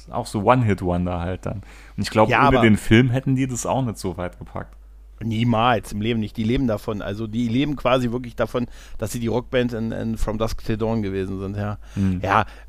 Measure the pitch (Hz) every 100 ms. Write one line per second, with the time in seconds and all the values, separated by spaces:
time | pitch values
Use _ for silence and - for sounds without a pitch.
0 | - - 113 110 101 127 113 95 90 87
1 | 87 87 90 90 - 98 - - - -
2 | 101 110 110 117 139 131 113 101 - 110
3 | 131 127 135 131 131 120 87 113 127 95
4 | 98 87 90 - 85 98 - - - -
5 | - - 113 110 120 110 123 113 - 101
6 | 110 117 104 - 110 131 131 104 - 104
7 | - 101 113 113 120 120 143 135 123 131
8 | 123 120 120 - 110 131 120 - - -
9 | 107 123 113 113 120 131 120 113 113 101
10 | 110 110 - 107 110 - - 110 110 113
11 | 101 95 95 95 95 104 101 104 - -
12 | 98 92 95 104 107 -